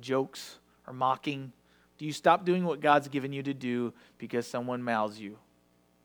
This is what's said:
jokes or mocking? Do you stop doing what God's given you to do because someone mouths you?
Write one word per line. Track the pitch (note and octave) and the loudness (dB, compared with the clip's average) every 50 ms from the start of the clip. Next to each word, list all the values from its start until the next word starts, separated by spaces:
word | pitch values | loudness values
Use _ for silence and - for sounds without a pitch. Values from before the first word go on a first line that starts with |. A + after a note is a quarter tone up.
jokes | A#2+ B2 C3 C3 C3+ C#3 - - - - - - _ _ _ _ _ | -4 -2 0 0 0 -2 -4 -14 -16 -16 -18 -20 _ _ _ _ _
or | - B2+ | -14 -4
mocking? | B2+ B2+ C3 C3 B2+ - D3+ C#3+ C#3 C3+ C3 - _ _ _ _ _ _ _ _ - | 0 0 0 0 0 -2 -6 -6 -6 -8 -12 -16 _ _ _ _ _ _ _ _ -10
Do | D3+ | -8
you | D3+ C#3+ | -8 -4
stop | - - F3 E3 F3+ F#3 | 2 6 6 6 6 6
doing | F3+ F3 F#3 F3+ | 2 2 2 2
what | E3+ D3 C#3+ | 0 0 2
God's | D3+ D3+ D3 D3 C#3 C#3 | 4 6 6 6 4 2
given | C3+ C#3 B2+ C#3 C#3 | -2 -4 -4 -4 -4
you | C#3 C3+ | -4 -4
to | C#3 C#3 | -4 -4
do | C3 B2+ B2 B2 B2 A#2+ A2+ - - - - _ | -4 -2 -2 -2 0 -2 -2 -6 -10 -18 -20 _
because | - - A2+ - A#2+ A#2 | -16 -10 -4 -2 -2 -2
someone | - - B2 B2 B2 B2 B2 B2 | -2 -4 -6 -4 -4 -4 -4 -2
mouths | A#2+ A#2 A2 G#2+ G#2+ G#2 A2 | 0 0 0 0 -2 -4 -8
you? | G#2+ G2 G#2+ G#2+ _ _ _ _ _ _ _ _ _ _ _ _ _ | -12 -14 -14 -16 _ _ _ _ _ _ _ _ _ _ _ _ _